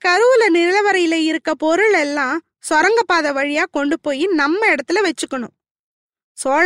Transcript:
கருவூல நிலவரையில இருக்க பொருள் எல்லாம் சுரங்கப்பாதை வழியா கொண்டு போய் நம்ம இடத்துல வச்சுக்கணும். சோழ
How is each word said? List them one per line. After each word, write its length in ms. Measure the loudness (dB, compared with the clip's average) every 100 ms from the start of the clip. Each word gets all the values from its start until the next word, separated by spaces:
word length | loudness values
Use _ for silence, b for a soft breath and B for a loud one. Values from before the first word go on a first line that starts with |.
| 0
கருவூல 380 | 2 4 4 4
நிலவரையில 640 | 2 2 0 0 0 0
இருக்க 400 | 0 -2 -2 -4
பொருள் 400 | -4 0 2 2
எல்லாம் 440 | 2 0 -4 -4 -6 -8 _
சுரங்கப்பாதை 720 | -2 0 2 2 2 0 0
வழியா 320 | -2 -2 -2 -2
கொண்டு 280 | -2 -2 -2
போய் 240 | -4 -2 0
நம்ம 360 | 0 0 0 0
இடத்துல 320 | -2 -2 -2
வச்சுக்கணும். 540 | -2 -4 -8 -8 -10 -14 _ _ _ _ _ _ _ -8
சோழ 280 | -2 2